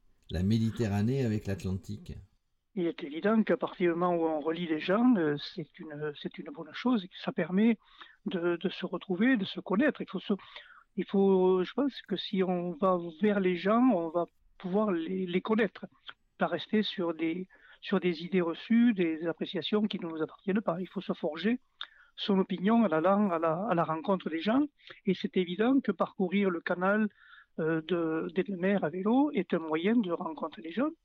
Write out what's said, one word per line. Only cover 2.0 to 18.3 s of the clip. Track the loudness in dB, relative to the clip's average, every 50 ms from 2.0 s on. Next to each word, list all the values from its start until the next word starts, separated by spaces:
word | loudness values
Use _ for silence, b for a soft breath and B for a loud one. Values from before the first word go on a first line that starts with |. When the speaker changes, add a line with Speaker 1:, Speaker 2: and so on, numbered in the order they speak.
| -14 -16 -16 -16 -18 -20 _ _ _ _ _ _ _ _ _
Speaker 2:
Il | -4 -4 -4
est | -4 -6 -10
évident | -10 -8 -2 0 2 4 4 4
qu'à | 4 2
partir | 0 0 -4 -2 0 0 2 2
du |
moment | 2 2 2 2
où | 2 2
on | 0 0 0
relie | -2 -2 -4 -4 -2
les | -2 -2 -2
gens, | 0 0 2 4 6 6 6
euh, | 6 4 2 0 -2 -6 -8 -10
c'est | -10 -10 -10 _ -16
une, | -16 -14 -10 -8 -8 -8 -8 -8
c'est | -10 -10 -10 -10
une | -12 -12 -14
bonne | -14 -14 -14 -14
chose | -4 0 2 2 2 0
et |
que | -4 -10 -10 -10
ça | -6
permet | -4 -4 -2 0 2 4 4 4 4 B B B B B B B B B _
de, | -4 -4 0 0 0 0
de | 0 -2 -4
se | -6 -6 -8
retrouver, | -8 -8 -8 -6 -4 -2 2 2 4 4
de | 2 0
se | -4 -6 -10
connaître. | -4 -2 0 2 2 2 0 -2
Il | -8 -8
faut | -8 -8
se, | -4 -4 -4 -4 B B B B B B B B B _ _
il | -6 -4
faut, | 0 2 4 4 6 6 6 6 4 4 4 2
je | -2 -2
pense | -2 -2 -2 -2 -6 -8 -6
que | -6
si | -6 -4 -4 -2 0 0
on | 0 0 -2 -2 -4 -4
va | 0 2 2 2 2 -2 -6 -4 0 0
vers | 2 2 2
les | 2 2 0
gens, | 0 2 2 4 6 6 6 4
on | 4 2 0
va | -2 -2 -2 -2 _ _ _ _ _ -12
pouvoir | -6 -2 0 0 2 2
les, | 0 0 -2 -2 -2 -4 -2
les | -2 -2 -2
connaître, | 0 2 2 2 2 0 -2 -8 -16 -18 B B B B -20 _ _ _ _
pas | -4 -2 -2
rester | -2 -4 -4 -2 0 0 0
sur | 0 -2 -4 -4 -4 -2
des, | -2 -2 -2 -2 -4 -8 B B B B B B B
sur | -4 -2 -2 0
des | 2 0 -2 -2 -4
idées | -2